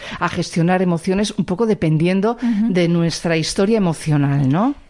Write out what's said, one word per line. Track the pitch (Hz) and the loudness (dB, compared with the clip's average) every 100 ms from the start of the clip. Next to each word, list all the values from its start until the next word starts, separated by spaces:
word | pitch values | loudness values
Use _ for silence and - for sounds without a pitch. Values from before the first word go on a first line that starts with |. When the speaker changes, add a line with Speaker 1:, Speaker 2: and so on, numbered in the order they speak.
| - - | -10 -6
Speaker 1:
a | 175 | -4
gestionar | - 165 180 165 185 | -4 -4 0 2 2
emociones | 185 165 - 190 208 - | 2 0 0 -2 -2 -4
un | |
poco | 175 175 226 | -4 0 0
dependiendo | 202 165 156 175 190 214 240 | 0 2 2 2 2 0 0
Speaker 2:
Ujú. | 240 208 226 | -2 0 0
Speaker 1:
de | 180 170 | 2 2
nuestra | 170 170 - 175 165 | 2 0 -2 -2 -2
historia | 156 - 196 226 | -2 0 2 2
emocional, | 180 151 - 147 139 143 131 | 0 -2 0 0 2 2 2
¿no? | 156 254 285 - | 2 0 -4 -10